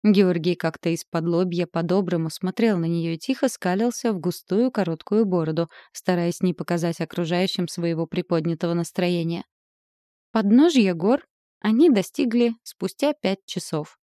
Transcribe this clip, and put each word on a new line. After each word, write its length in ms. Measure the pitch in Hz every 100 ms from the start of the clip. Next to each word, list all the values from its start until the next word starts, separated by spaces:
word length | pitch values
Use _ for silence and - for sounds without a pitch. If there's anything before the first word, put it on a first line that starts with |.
Георгий 520 | 208 196 185 175 165
как-то 360 | 175 165 - 170
из-под 340 | 165 - 170
лобья 420 | 165 170 185 170 170
по-доброму 600 | 170 165 185 180 170 160
смотрел 480 | - 185 - 233 190
на 80 |
нее 300 | 165 170 165
и 40 | 160
тихо 300 | - 262 262
скалился 640 | - 185 185 240 - 240
в 80 | 196
густую 500 | 160 - _ 196 247
короткую 540 | 247 180 165 - 208
бороду, 460 | 214 180 160 160 170 - -
стараясь 500 | - - 175 170 -
не 100 | 185
показать 480 | 170 160 175 170 170
окружающим 680 | 165 - 170 175 190 - 170
своего 380 | - 170 165 165
приподнятого 680 | - 175 170 160 160 170
настроения. 680 | 170 170 - 180 175 165 170 - _ _ _ _ _ _ _ _
Подножья 600 | 226 202 233 330 294 196
гор 320 | 170 185 277 - _ _ _
они 280 | 208 226 339
достигли 680 | 220 180 - 262 240 240 226
спустя 520 | - - 190 - 285
пять 320 | 294 190 190 -
часов. 500 | - - 156 151 _